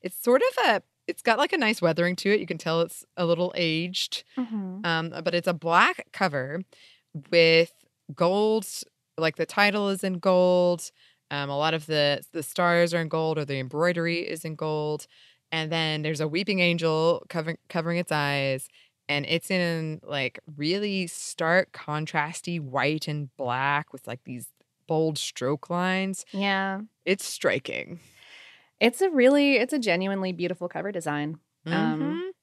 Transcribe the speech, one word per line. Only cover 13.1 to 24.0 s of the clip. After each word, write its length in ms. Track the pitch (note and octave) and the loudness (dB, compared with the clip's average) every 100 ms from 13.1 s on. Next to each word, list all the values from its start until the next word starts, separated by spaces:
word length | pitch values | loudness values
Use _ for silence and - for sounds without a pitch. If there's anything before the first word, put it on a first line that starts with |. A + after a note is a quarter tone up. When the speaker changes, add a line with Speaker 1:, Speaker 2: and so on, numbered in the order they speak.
| D#3+ D#3+ D#3 | -2 0 -2
Speaker 1:
or 80 | C#3 | -2
the 140 | C#3 | -4
embroidery 600 | B2+ D3 F3 E3+ E3 E3+ | -4 0 0 0 -2 -2
is 240 | - D#3 | -4 -8
in 120 | D#3+ D3+ | -8 -6
gold. 520 | D#3 D3+ D3+ D3+ - _ - _ _ | -4 -4 -4 -6 -10 _ -20 _ _
And 180 | E3 D#3 | -6 -2
then 300 | E3 D#3+ D3+ | -2 -2 -2
there's 180 | D3+ D3+ | -4 -2
a 60 | D#3 | -2
weeping 320 | E3 G3+ F#3+ | -2 -2 2
angel 640 | F3 E3+ D#3+ D#3 E3 E3+ - | 2 2 2 2 2 0 -2
covering, 280 | E3+ D#3 D#3+ _ | -6 -4 -8 _
covering 280 | F3 E3 E3+ | -4 -2 -2
its 140 | F3 | 0
eyes. 560 | D#3 C#3+ C#3+ C#3 C3 - _ _ _ - | 0 0 0 0 -2 -6 _ _ _ -4
And 160 | D3 C#3+ | -4 0
it's 240 | E3 - | -2 0
in, 480 | F#3 E3+ E3 D#3+ D#3 | 0 0 -2 -4 -8
like, 380 | - C#3+ B2+ - - D3 | -6 -4 -4 -6 -18 -6
really 520 | D3 G3 G#3 F#3+ E3+ | -2 -2 -2 -2 -4
stark, 680 | - - - E3 F3+ - | -8 -12 -4 2 2 2
contrasty 840 | - - D3+ D#3 D#3+ D3 E3+ - E3+ | -8 -6 -4 -2 -2 -2 -6 -6 -6
white 480 | C#3 C3 C3+ D#3 - | -2 0 0 0 -4
and 260 | D3+ C#3 - | -6 -8 -6
black 560 | B2+ B2 C#3 C#3+ D3+ | -4 0 0 0 -2
with, 160 | C3+ | -14